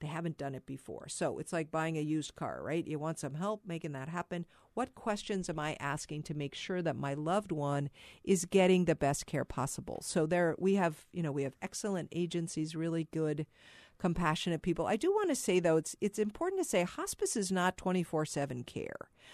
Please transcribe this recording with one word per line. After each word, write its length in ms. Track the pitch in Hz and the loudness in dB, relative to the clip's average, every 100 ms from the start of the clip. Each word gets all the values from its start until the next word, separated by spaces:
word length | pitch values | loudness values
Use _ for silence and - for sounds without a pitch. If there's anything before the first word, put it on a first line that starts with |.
they 60 | 151 | -6
haven't 320 | 160 165 156 | -4 -4 -4
done 160 | 139 | -6
it 120 | 135 - | -6 -10
before. 420 | 135 - 73 - | -12 -10 -12 -10
So 300 | - 156 - | -2 -2 -2
it's 140 | - | -4
like 180 | 170 156 | -4 -2
buying 280 | 160 160 160 | -2 0 0
a 40 | |
used 320 | 151 156 147 - | 0 0 -2 -6
car, 260 | 139 65 | -6 -4
right? 240 | 82 160 - | -2 -2 -2
You 120 | 151 | -2
want 200 | 156 160 | -2 -4
some 160 | 143 | -6
help 320 | 147 196 214 208 | -4 -4 -4 -6
making 260 | 170 160 | -8 -6
that 160 | 143 135 | -8 -6
happen. 380 | 175 175 175 175 - _ | -6 -4 -6 -8 -14 _
What 220 | - 254 | -6 -6
questions 560 | - - 208 - 196 180 | -4 -4 -4 -2 -4 -2
am 80 | 156 | -2
I 180 | 151 - | -4 -2
asking 420 | 143 160 - 151 | -2 -4 -4 -8
to 120 | - | -6
make 200 | 151 143 | -4 -4
sure 260 | - - 180 | -6 -4 0
that 160 | 170 131 | 0 0
my 160 | 139 | -2
loved 380 | 139 151 196 202 | -2 0 0 0
one 400 | 156 143 143 143 - - - | -2 0 0 -2 -6 -20 -12
is 220 | - 190 180 | 2 2 4
getting 380 | 190 180 185 | 6 8 8
the 100 | 170 | 6
best 320 | 151 139 143 - | 4 2 0 -2
care 180 | 147 | -4
possible? 560 | 135 - 135 - - - | -2 -2 -4 -4 -8 -8
So 220 | - 185 | -2 0
there, 300 | 156 175 170 - | 2 4 2 2
we 180 | 190 196 | 4 4
have, 300 | 175 156 - | 4 0 -8
you 120 | 175 | -4
know, 80 | 165 | -2
we 100 | 139 | 0
have 140 | 135 - | -2 -4
excellent 480 | 143 - 214 190 - | -8 -6 -2 -2 -2
agencies, 640 | - 175 175 170 - 156 160 | -2 -2 -2 -2 -2 -4 -2
really 320 | 165 165 156 | -2 0 -2
good, 360 | 165 156 151 156 _ - - - _ | 0 0 0 -4 _ -20 -20 -20 _
compassionate 640 | 180 170 170 156 - 160 | 0 2 2 2 0 0
people. 240 | 180 170 165 | 0 0 2
I 100 | 214 | 2
do 140 | 349 | 2
want 180 | 403 392 | 2 2
to 60 | |
say, 240 | 262 - 185 | 0 4 4
though, 180 | 170 160 | 6 4
it's, 200 | 160 - | 4 -2
it's 200 | 208 202 | -2 0
important 420 | 214 - 339 381 | -2 0 -2 0
to 60 | 330 | 2
say 160 | 196 | 2
hospice 520 | 175 - 381 - 392 240 | 2 -2 -6 -2 0 0
is 140 | 185 | 0
not 260 | 190 180 - | 2 2 0
twenty-four 480 | 190 185 165 156 | 0 0 0 0
seven 380 | 156 - 139 123 | 0 -2 -2 -4
care. 480 | 120 110 - - - _ - | -8 -6 -6 -8 -14 _ -20